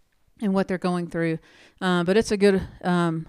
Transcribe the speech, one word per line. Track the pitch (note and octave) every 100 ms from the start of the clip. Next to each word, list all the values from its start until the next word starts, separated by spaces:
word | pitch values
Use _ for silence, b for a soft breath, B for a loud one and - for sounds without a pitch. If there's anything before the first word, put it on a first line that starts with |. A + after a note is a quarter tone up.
| _ _ _ -
and | G#3
what | F#3+ F#3+
they're | F3+
going | F#3 F3+ E3+
through. | E3+ E3 D#3+ b b b -
Uh, | F#3 F3
but | F3 G3+
it's | A3
a | G#3
good, | G3+ F#3+ - -
um, | F3+ F3 E3+ D#3+